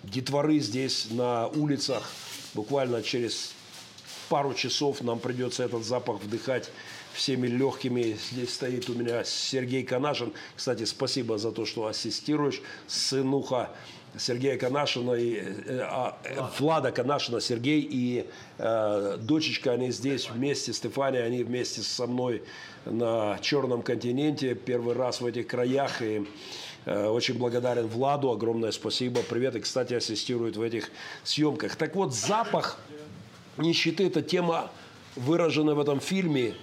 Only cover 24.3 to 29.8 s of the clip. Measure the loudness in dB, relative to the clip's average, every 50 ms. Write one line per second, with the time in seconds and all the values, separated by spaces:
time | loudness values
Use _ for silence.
24.3 | 2 2 0 0 0 -2 -2 0 0 0 2 2 2 2 2 0 0 0 -2 -2
25.3 | -2 -2 -4 -2 0 2 2 4 4 2 2 0 0 -2 -2 0 0 0 -2 -4
26.3 | -8 -14 -14 -14 -12 -12 -12 -14 -14 -10 -4 -2 0 2 2 4 2 2 2 2
27.3 | 0 0 0 2 2 2 2 2 2 2 0 0 0 2 2 2 4 4 2 2
28.3 | 2 2 2 0 2 2 0 0 -2 -2 -2 -2 0 0 0 2 0 0 0 0
29.3 | 0 0 0 0 0 -2 -4 0 0 0